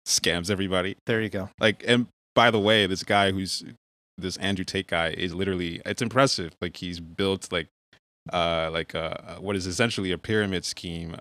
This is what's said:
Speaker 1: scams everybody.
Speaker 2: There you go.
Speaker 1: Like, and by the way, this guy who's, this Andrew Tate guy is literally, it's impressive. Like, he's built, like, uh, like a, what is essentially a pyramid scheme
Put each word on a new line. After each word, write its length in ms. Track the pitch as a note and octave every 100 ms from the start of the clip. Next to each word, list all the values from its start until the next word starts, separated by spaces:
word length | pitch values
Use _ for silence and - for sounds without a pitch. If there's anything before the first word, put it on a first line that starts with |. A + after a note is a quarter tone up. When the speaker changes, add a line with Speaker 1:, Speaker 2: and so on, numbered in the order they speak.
| -
Speaker 1:
scams 440 | - F2+ E2+ F2
everybody. 460 | F#2+ F#2+ F#2 F#2 - -
Speaker 2:
There 140 | A2+
you 80 | G#2+
go. 220 | G2 F#2+ -
Speaker 1:
Like, 240 | A2 G#2 -
and 200 | A#2+ A#2+ _ _
by 160 | - A#2
the 80 | A2
way, 280 | G#2 A2 F#2+
this 180 | F#2
guy 260 | - G2+ G2
who's, 320 | F#2+ F#2 - - - _ _ _ -
this 180 | F#2 -
Andrew 260 | F#2+ F#2+
Tate 240 | F#2 G2 F#2
guy 220 | E2+ E2
is 220 | - F2+
literally, 480 | E2+ F#2+ F2+ E2+ E2+ -
it's 160 | G#2
impressive. 520 | A#2 A#2 C3+ - E2+ -
Like, 180 | F2 -
he's 200 | F2+ F2
built, 540 | E2 E2+ G2 F#2+ -
like, 160 | F2+ E2 _ _ _ _ _ -
uh, 360 | F2 E2+ E2 D#2+
like 200 | E2 D#2+
a, 420 | E2 D#2+ - - F2
what 160 | F#2+
is 140 | G2 F2+
essentially 420 | E2+ A#2 G#2+ F#2
a 80 | F2
pyramid 460 | - A2 G#2 F#2
scheme 500 | - - F2+ E2+ E2 -